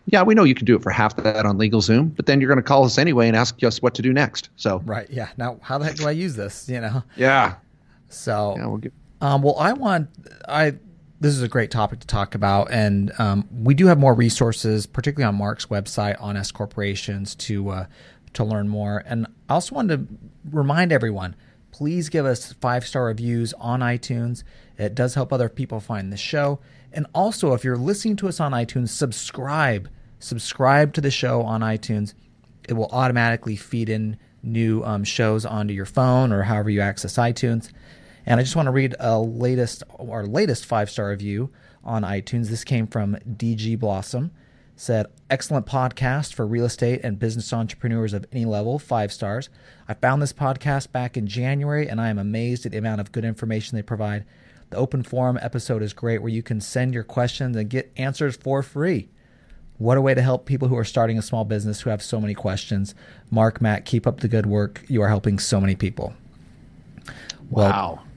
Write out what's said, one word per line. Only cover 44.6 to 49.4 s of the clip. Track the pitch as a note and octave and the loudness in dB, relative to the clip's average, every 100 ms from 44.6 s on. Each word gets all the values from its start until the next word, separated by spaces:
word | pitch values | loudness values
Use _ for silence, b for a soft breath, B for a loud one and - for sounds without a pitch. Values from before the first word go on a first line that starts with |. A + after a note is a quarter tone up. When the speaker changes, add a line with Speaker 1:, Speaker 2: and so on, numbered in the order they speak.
| b - | b -10
Speaker 2:
Said, | - A2+ G#2 - - | -2 -2 -2 -8 -6
"Excellent | C3+ - C#3+ G#2 | -4 -2 -4 -2
podcast | C3+ B2+ - B2+ C#3 D3 | -2 -2 -2 -2 -2 -4
for | - A2 | -4 -2
real | A#2 | 0
estate | A#2+ - A#2+ B2 | -2 0 0 0
and | A#2+ G2+ | -4 -4
business | A2+ A#2 A2 | -4 -4 -4
entrepreneurs | A#2 A2 - A#2+ A2+ A2 | -4 -4 -4 -4 -2 -2
of | G2+ F#2+ | -4 -6
any | B2+ A2+ | -4 -2
level, | G#2 G#2+ C#3+ | -2 -2 -4
five | - A#2 G2+ | -2 -2 -2
stars. | - G#2 A2 | -4 -6 -6